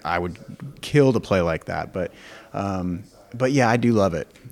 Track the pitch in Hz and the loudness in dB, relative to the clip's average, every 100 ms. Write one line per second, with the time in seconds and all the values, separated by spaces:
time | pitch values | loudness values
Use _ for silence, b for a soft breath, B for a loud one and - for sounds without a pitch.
0 | 76 87 90 - - - - - - 147 | -4 -4 -4 -8 -16 -16 -16 -14 0 4
1 | 135 113 - 95 85 80 - 85 80 95 | 4 2 2 2 2 -2 -4 -6 -6 -6
2 | 87 B B B B - 98 95 90 87 | -6 B B B B -6 -4 -4 -4 -6
3 | - - - 120 131 139 117 120 120 110 | -10 -20 -18 -4 0 2 4 4 4 4
4 | 98 80 - - - | 2 0 -8 -14 -18